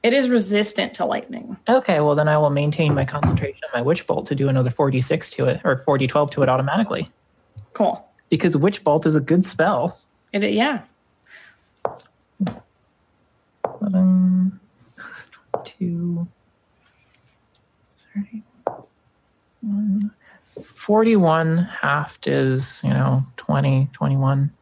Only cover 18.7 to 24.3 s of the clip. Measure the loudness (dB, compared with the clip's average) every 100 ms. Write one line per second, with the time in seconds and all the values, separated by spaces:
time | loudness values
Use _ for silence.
18.7 | -8 -20 _ _ _ _ _ _ _ -6
19.7 | -2 0 -2 -2 _ _ -20 _ -20 -20
20.7 | -14 0 4 6 4 4 4 2 2 0
21.7 | -2 -2 0 -4 -8 -2 0 2 0 -4
22.7 | -6 -2 2 2 0 -2 -8 -2 0 2
23.7 | 2 0 -2 -2 2 2